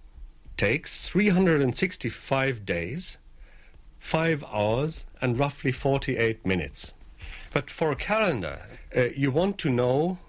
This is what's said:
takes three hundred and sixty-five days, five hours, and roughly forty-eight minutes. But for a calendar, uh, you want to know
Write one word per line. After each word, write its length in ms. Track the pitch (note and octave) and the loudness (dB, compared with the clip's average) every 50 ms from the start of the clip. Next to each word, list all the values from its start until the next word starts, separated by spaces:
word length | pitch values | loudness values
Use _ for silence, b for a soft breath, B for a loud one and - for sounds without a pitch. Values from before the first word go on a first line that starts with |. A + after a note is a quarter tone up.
| - - - - - - - - - - - | -20 -20 -18 -16 -16 -18 -18 -20 -18 -10 -4
takes 500 | - - G2+ A#2+ D#3+ - - - - - | 0 2 2 2 0 -2 -6 -8 -8 -6
three 220 | - - F3+ G#3 G#3 | -2 2 2 4 4
hundred 320 | F3+ F#3 G3 F3 D#3+ C#3+ | 4 4 6 6 4 4
and 120 | C#3 B2+ A#2 | 4 2 2
sixty-five 920 | - F#3 F#3 - - - A#2+ - - - - C#3 C3+ C3 C3+ B2+ A2 G2+ | 0 -2 -2 -2 -4 -6 -8 -8 -6 -4 0 0 2 2 0 -2 -4 -4
days, 520 | F#2+ F2+ E2+ E2+ F#2 B2 F3 F#3+ - - - - - b b b b b b b b b b b - - | -4 -4 -2 -2 -4 -6 -8 -8 -10 -12 -14 -18 -20 b b b b b b b b b b b -20 -20
five 460 | - - - - D#3+ D#3+ E3 D#3+ C#3+ - - | -14 -8 -2 0 2 4 2 2 0 -2 -4
hours, 540 | - G#2+ G#2 G#2+ A2+ B2 D3 D#3+ D#3 - - - - - | 0 0 2 2 2 2 0 -2 -4 -8 -12 -14 -8 -2
and 180 | - B2+ A#2 A#2+ | 0 0 2 2
roughly 320 | C#3+ C#3+ - - - C3+ | 2 0 0 -2 -2 -2
forty-eight 760 | B2+ - - C#3 C#3 C3+ - - B2+ - A#2 A2+ A2+ - - | -2 0 2 2 2 2 0 0 0 2 2 2 0 0 0
minutes. 480 | F#2+ F#2+ F2+ D2+ C#2+ - - - - - - - - - B B B B B B B - | 0 2 0 0 -4 -6 -10 -12 -12 -14 -16 -20 -20 -18 B B B B B B B -2
But 140 | D3 C#3 - | -2 -2 -2
for 200 | - - E3 D#3 | -4 0 0 0
a 40 | C#3 | 0
calendar, 680 | B2 - - G#3 A3 A3 F#3+ D3 A2 F2 D2+ C#2 D2+ - - - - - - - | 0 -2 0 2 2 2 2 2 0 -2 -4 -6 -8 -12 -16 -16 -18 -10 -2 2
uh, 100 | C3 B2 A#2+ - | 2 2 2 2
you 160 | C#3 C#3 C#3 | 0 0 2
want 260 | B2+ D#3 F3+ G3+ F#3+ | 2 2 2 2 0
to 120 | - - D3+ | 0 0 0
know 480 | B2+ A#2+ B2 B2 B2+ C#3+ D#3+ F3+ F#3 F3+ - | 2 4 4 4 4 4 2 0 -2 -4 -8